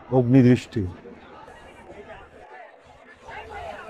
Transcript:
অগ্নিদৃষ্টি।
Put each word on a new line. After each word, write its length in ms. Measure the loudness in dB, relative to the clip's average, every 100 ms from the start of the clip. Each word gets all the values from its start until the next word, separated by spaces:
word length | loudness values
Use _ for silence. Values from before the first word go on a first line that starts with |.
| -2
অগ্নিদৃষ্টি। 720 | 0 4 6 6 4 0 -8 -8 -10 -20 -20 -20 -20 -20 -20 -20 -20 -20 -20 -20 -20 -20 -20 -20 -20 -20 -20 -20 -20 -20 -20 -20 -20 -16 -16 -16 -16